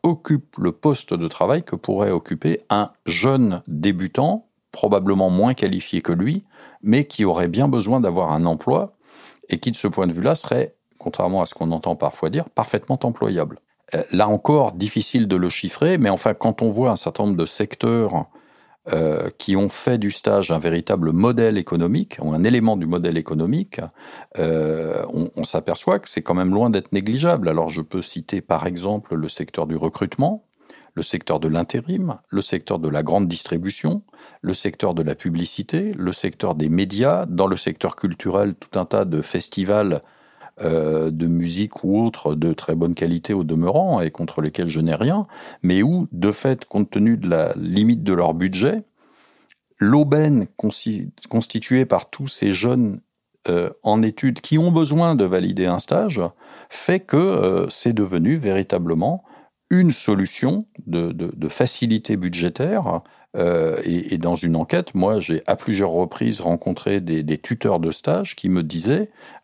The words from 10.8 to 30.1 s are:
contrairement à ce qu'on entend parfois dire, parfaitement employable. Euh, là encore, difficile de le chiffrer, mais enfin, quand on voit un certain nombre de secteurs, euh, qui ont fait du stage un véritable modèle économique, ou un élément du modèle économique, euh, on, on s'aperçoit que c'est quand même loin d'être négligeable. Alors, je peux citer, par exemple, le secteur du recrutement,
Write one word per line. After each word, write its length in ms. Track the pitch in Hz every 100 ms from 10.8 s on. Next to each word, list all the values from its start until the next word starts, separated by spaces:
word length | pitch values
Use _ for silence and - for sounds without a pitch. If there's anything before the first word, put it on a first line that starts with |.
| _ _
contrairement 420 | - - 92 95
à 60 | 85
ce 80 |
qu'on 160 | - 82
entend 260 | 80 85 80
parfois 340 | 73 - 82
dire, 200 | 113 170
parfaitement 480 | - 110 104 - 135
employable. 580 | 123 117 110 90 78 - _ _ -
Euh, 80 | 80 -
là 160 | 92 104
encore, 440 | 104 - 151 123
difficile 540 | 87 104 113 - 127 107
de 100 | 92
le 120 | 90
chiffrer, 500 | - 92 - 160 180
mais 120 | 110
enfin, 240 | 95 113
quand 280 | - 113 104
on 80 | 113
voit 200 | 104 127
un 60 | 104
certain 280 | - -
nombre 140 | 104 90
de 80 | 82
secteurs, 800 | - 104 - 117 117 107 82 76 - _ _ _ _ -
euh, 360 | 80 80 82 90 -
qui 180 | -
ont 140 | 98 101
fait 300 | - - 120
du 120 | 101
stage 400 | 98 107 101 92
un 80 | 80
véritable 540 | 82 82 - 95 80
modèle 460 | 82 117 120 113 101
économique, 600 | 85 85 85 139 202 -
ou 100 | 76
un 120 | 78
élément 320 | 101 120 113 101
du 100 | 78
modèle 320 | 87 87 82
économique, 600 | 80 78 82 151 196 - 85 _ - - - -
euh, 640 | 82 80 78 78 80 - -
on, 180 | 80 85 -
on 80 |
s'aperçoit 540 | 80 87 - 80 - -
que 100 | -
c'est 140 | -
quand 120 | -
même 200 | 90 92
loin 160 | 98 120
d'être 220 | 104 -
négligeable. 560 | 101 101 127 170 165 87
Alors, 200 | 80 80
je 140 | 80
peux 200 | 78 92
citer, 380 | - 85 - 98
par 260 | - 80 87
exemple, 480 | 87 95 104 -
le 140 | 80 76
secteur 380 | - 80 - 78
du 100 | 80
recrutement, 680 | 80 - -